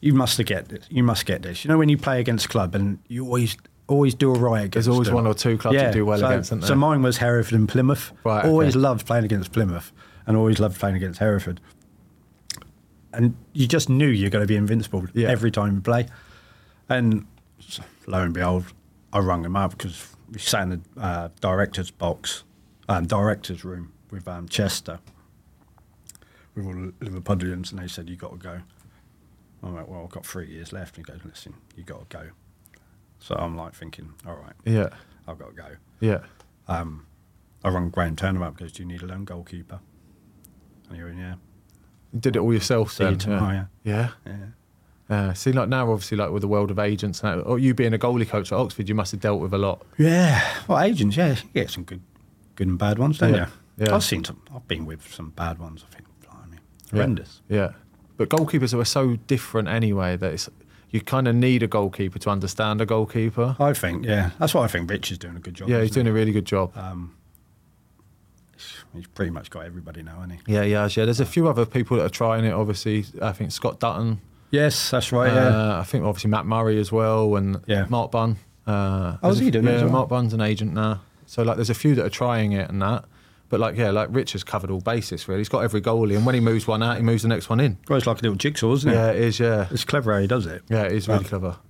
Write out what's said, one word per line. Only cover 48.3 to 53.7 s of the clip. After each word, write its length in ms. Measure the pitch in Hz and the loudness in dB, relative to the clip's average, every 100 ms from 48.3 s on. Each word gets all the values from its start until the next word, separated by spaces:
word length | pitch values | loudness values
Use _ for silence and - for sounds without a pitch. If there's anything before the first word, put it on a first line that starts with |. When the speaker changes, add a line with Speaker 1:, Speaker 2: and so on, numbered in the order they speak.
| 107 92 | -2 -2
Speaker 2:
at 40 | 101 | -2
Oxford, 280 | 127 - 101 | -2 -4 -4
you 60 | |
must 180 | 107 98 | -2 -2
have 60 | 104 | -2
dealt 200 | 107 104 | -2 -2
with 100 | 87 | -2
a 40 | 98 | 0
lot. 260 | 98 92 - - | 0 -2 -10 2
Speaker 1:
Yeah. 420 | 156 170 180 120 - - - | 4 6 4 4 0 -4 -2
Well, 120 | 160 | 2
agents, 380 | 185 214 104 107 | 2 2 0 2
yeah, 120 | 170 | 0
you 200 | 127 - - | 0 -4 -6
get 160 | 101 | -4
some 120 | - 87 | -8 -12
good, 160 | 90 - _ _ _ _ - | -16 -20 _ _ _ _ -4
good 120 | 92 | -2
and 100 | 90 | 0
bad 220 | 104 104 | 0 2
ones, 180 | 131 151 | 0 2
don't 160 | 110 | 2
Speaker 2:
Yeah, 140 | 101 87 - _ | 2 0 -8 _